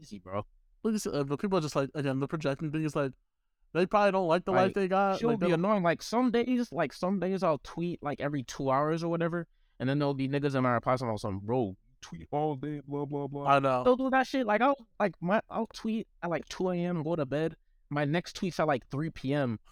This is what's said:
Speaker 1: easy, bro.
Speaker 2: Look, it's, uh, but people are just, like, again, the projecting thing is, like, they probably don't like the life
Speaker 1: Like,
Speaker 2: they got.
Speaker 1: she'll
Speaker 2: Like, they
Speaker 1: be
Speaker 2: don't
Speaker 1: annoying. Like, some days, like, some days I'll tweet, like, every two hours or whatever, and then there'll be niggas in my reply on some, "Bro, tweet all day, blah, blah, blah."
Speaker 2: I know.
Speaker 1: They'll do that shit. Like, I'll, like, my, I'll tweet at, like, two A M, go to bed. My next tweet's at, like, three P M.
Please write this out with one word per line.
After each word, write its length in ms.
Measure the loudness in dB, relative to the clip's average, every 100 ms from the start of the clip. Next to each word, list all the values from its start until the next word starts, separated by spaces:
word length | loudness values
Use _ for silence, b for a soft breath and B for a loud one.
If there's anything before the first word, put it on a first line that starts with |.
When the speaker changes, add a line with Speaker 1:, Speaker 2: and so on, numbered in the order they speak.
Speaker 1:
easy, 180 | -18 -16
bro. 260 | -6 -6 -6 _ _ _
Speaker 2:
Look, 120 | -2 0
it's, 100 | -2
uh, 160 | -2
but 160 | -2 -2
people 180 | 0 0
are 40 |
just, 140 | 0 -2
like, 140 | -2
again, 240 | -2 -2 0
the 80 | -2
projecting 460 | -2 -2 -2 -4
thing 100 | -2
is, 140 | -2 0
like, 160 | -2 -4 _ _ _ _ _
they 100 | 0
probably 280 | 2 4 4
don't 160 | 4 2
like 180 | 2 2
the 60 |
life 160 | 2 4
Speaker 1:
Like, 60 |
Speaker 2:
they 140 | 2 0
got. 300 | 2 2 2
Speaker 1:
she'll 100 | 0
Speaker 2:
Like, 100 | 2
they 60 | 2
Speaker 1:
be 40 |
Speaker 2:
don't 100 | 2
Speaker 1:
annoying. 220 | 2 2
Like, 180 | 2 0
some 280 | 0 0 2
days, 420 | 2 2 0 -2
like, 180 | -2 -2
some 260 | -2 -2 0
days 220 | 0 0
I'll 160 | 0 0
tweet, 440 | -4 -6 -4 -4
like, 160 | -6 -4
every 240 | -4 -4
two 260 | -6 -4 0
hours 340 | 2 2 0
or 40 | -2
whatever, 360 | -2 -2 -4 -8 _ _ -4
and 80 | 0
then 100 | 2
there'll 160 | 2
be 120 | 0 -2
niggas 260 | 0 0
in 80 | 2
my 100 | 2
reply 220 | 2 2 0
on 160 | 0 -4
some, 220 | -4 -4
"Bro, 360 | -2 -2 -2 -6 _ _
tweet 280 | -18 -16 -6
all 260 | -2 -2 -4
day, 240 | -6 -8 -6
blah, 180 | -6
blah, 220 | -4 -4 -6
blah." 180 | -2 4
Speaker 2:
I 120 | 4
know. 260 | 4 4
Speaker 1:
They'll 120 | 4 4
do 120 | 2
that 180 | 0 2
shit. 200 | 0 2
Like, 160 | 4
I'll, 140 | 4 2 -4 -2
like, 160 | -2 0
my, 220 | 0 0 0
I'll 160 | -6 -6
tweet 340 | -6 -4 -4 -6 _
at, 80 | -4
like, 160 | -4 -4
two 220 | -4 -2
A 60 | 0
M, 260 | 0 -2
go 120 | -2
to 120 | -2 -2
bed. 300 | -2 -2 -6 _ _ -6
My 160 | -2 0
next 300 | 0 -2 -6
tweet's 220 | -4 0
at, 80 | 2
like, 200 | 0 -2
three 200 | -6 -6
P 240 | -4 -2
M. 240 | 0 0 -4 -10